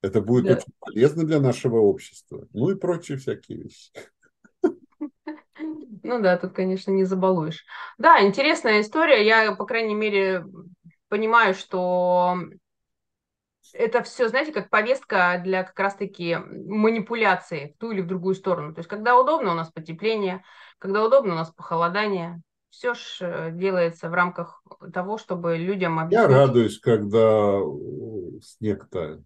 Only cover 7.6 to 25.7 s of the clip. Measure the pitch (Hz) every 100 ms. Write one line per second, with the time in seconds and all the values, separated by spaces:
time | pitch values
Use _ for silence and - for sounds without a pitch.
7.6 | - - - - 320 285 202 196 294 320
8.6 | 233 214 214 311 330 240 214 226 220 190
9.6 | 196 226 220 208 214 202 190 185 190 180
10.6 | 175 - 170 _ _ 208 220 233 214 185
11.6 | - 185 180 180 180 180 180 180 160 196
12.6 | _ _ _ _ _ _ _ _ _ _
13.6 | _ - - - - - 233 254 311 220
14.6 | - - 220 269 - 196 180 180 180 185
15.6 | 185 - 196 202 196 - 170 165 - -
16.6 | - 214 220 226 196 233 208 180 - 160
17.6 | 143 _ 226 202 170 185 185 190 190 170
18.6 | 151 156 165 202 220 247 262 320 214 165
19.6 | 165 - 160 165 214 220 190 185 _ -
20.6 | - _ 190 202 220 269 220 165 165 _
21.6 | - 165 170 196 214 190 170 170 _ _
22.6 | _ - - - - - 180 165 165 165
23.6 | 190 185 170 165 165 175 175 175 170 -
24.6 | _ - 170 180 185 220 - 180 170 165
25.6 | 180